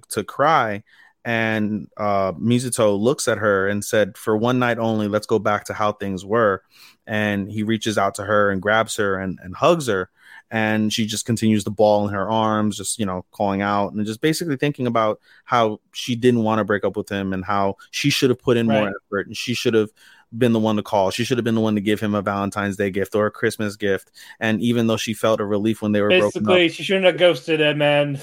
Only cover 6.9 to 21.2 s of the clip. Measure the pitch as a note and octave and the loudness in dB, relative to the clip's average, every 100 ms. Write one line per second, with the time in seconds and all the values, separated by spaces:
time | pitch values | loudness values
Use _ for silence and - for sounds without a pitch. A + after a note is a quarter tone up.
6.9 | _ - G#2+ G#2+ G2+ G2 G#2+ G#2+ A2 A2+ | _ -6 -2 0 -2 -4 -4 -2 -2 -2
7.9 | G#2+ G2 G2+ G2+ G#2 G2+ F#2+ G2+ A2 A2 | 0 0 -2 0 2 2 0 0 0 0
8.9 | - G2+ F#2+ F#2+ E2+ F#2 F#2 D3 E3+ C3 | -2 -2 -2 -4 -8 -12 0 2 2 2
9.9 | F#2+ F#2 _ - - - A2+ G#2+ G#2+ G#2+ | -2 -4 _ -20 -20 -6 -2 0 2 0
10.9 | A2+ G#2+ G#2+ - A2+ A2+ G#2+ G2 G2+ G#2+ | 0 -2 -4 -4 0 2 2 0 2 4
11.9 | G#2 G2+ G2+ F#2+ A2+ A2 G#2+ G#2+ G2+ F#2+ | 4 0 -4 -2 0 2 0 0 -4 -6
12.9 | - G2+ F#2 - - G2+ G2 G2+ G2+ G2 | -6 -4 -6 -8 -4 -2 0 0 0 0
13.9 | G#2 G#2+ A2 D#3 D#3+ E3+ C3+ D3 C#3+ B2 | -4 -6 -2 -2 -2 -4 -2 -2 -2 -2
14.9 | A#2 A2 G#2 _ - - B2 A2 G#2+ _ | 0 0 -2 _ -18 -2 2 2 -2 _
15.9 | - - A#2 B2 A#2+ A2 A2 G2+ G2+ G2+ | -12 -6 0 2 4 2 0 0 0 -2
16.9 | G2+ F#2+ G2+ G2 F#2+ F#2 G2+ G2 - - | -4 -6 -4 -4 -4 -4 -2 -2 -4 -10
17.9 | - C#3+ - C3+ A#2+ - A#2 A#2 A2 G#2 | -4 -2 2 2 0 0 2 2 2 0
18.9 | - - G2+ F#2 A2+ - A#2 B2 A2 G#2+ | -4 -6 -6 -6 -8 -6 -2 2 2 0
19.9 | _ - - _ A#2 A#2+ A2 A2 G#2 - | _ -20 -20 _ 0 2 4 2 0 0
20.9 | G2+ F#2+ - | 0 0 0